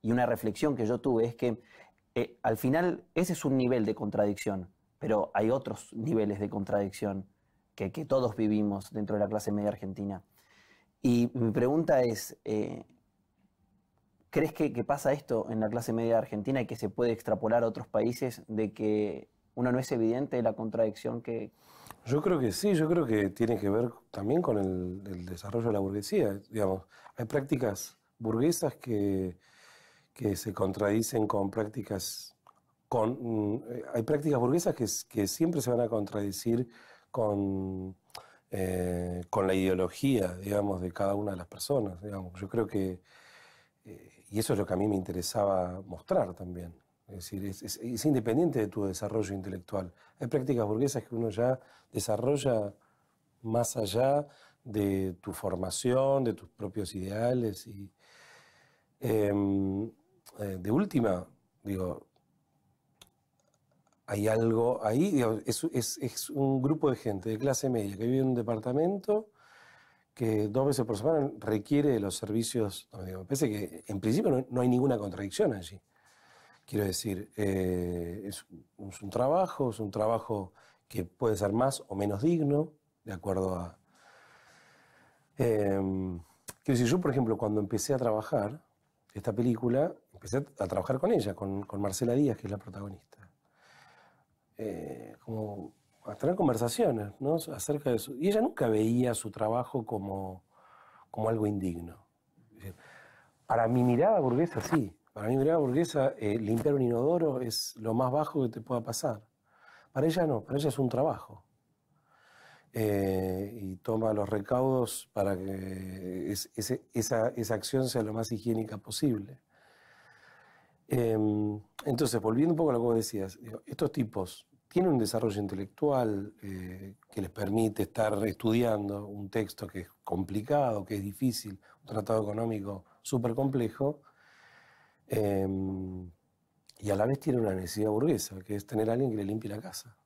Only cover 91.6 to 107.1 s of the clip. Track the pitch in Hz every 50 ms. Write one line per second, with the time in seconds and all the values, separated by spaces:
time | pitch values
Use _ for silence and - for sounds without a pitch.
91.6 | 101 - - 98 101 101 95 - 123 117 120 139 147 139 110 - - 95 104 98
92.6 | - 107 90 98 98 98 95 92 _ _ - _ - - _ _ _ _ _ _
93.6 | _ _ - - - - - - - _ _ _ _ _ _ _ _ _ _ -
94.6 | 110 107 90 85 80 71 - 60 57 55 - _ _ - 113 110 107 104 101 98
95.6 | 80 - _ _ _ _ _ _ _ - 104 - - 151 185 196 180 143 120 110
96.6 | 120 117 - - 233 170 123 113 101 101 - _ 135 143 160 165 160 160 151 -
97.6 | - - 147 147 147 135 120 110 - 139 139 120 156 196 202 214 240 - - -
98.6 | 139 117 110 107 110 113 117 123 127 123 117 - - 110 - - 110 107 113 123
99.6 | 123 - - 131 110 - 120 101 98 98 98 98 95 92 92 90 _ _ _ _
100.6 | _ - - - - - - - - _ - 113 110 110 113 113 107 104 104 98
101.6 | 92 92 85 85 85 87 87 - _ _ _ _ _ _ _ _ _ _ _ -
102.6 | - 98 - - - - - - - - - - _ _ _ _ _ - 113 113
103.6 | 113 113 123 127 123 123 120 120 160 208 226 190 143 127 120 131 170 170 - 113
104.6 | - - 165 156 117 95 - _ _ _ _ 107 104 110 127 135 135 151 165 165
105.6 | 147 127 123 156 170 - - 147 131 143 - - 113 104 104 117 110 104 113 117
106.6 | - 151 143 139 127 120 120 117 123 151